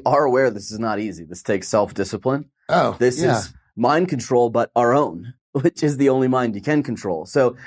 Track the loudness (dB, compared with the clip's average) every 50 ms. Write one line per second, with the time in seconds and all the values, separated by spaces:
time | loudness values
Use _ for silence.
0 | 0 2 2 2 2 2 2 2 2 0 -2 -4 -12 -12 -10 -6 -4 -4 -4 -4
1 | -6 -8 -10 -12 -14 -16 -16 -12 -4 -4 -4 -4 -2 -2 0 0 0 0 -2 -6
2 | -6 -6 -6 -4 -4 -2 -2 -4 -6 _ _ _ _ -2 0 2 2 0 0 2
3 | 0 0 2 2 0 2 2 0 -2 -6 -14 -20 _ _ -6 -2 0 2 2 2
4 | 2 0 -2 -6 -2 0 2 2 4 4 2 0 -2 0 0 2 2 4 4 2
5 | 2 0 -4 -10 -14 -16 -18 _ _ _ -4 0 0 0 0 0 -2 -2 0 2
6 | 2 4 4 4 2 2 2 0 0 -2 -4 -4 -2 0 0 0 0 -2 -6 -6
7 | -6 -6 -6 -6 -6 -2 2 2 2 2 2 -4 -18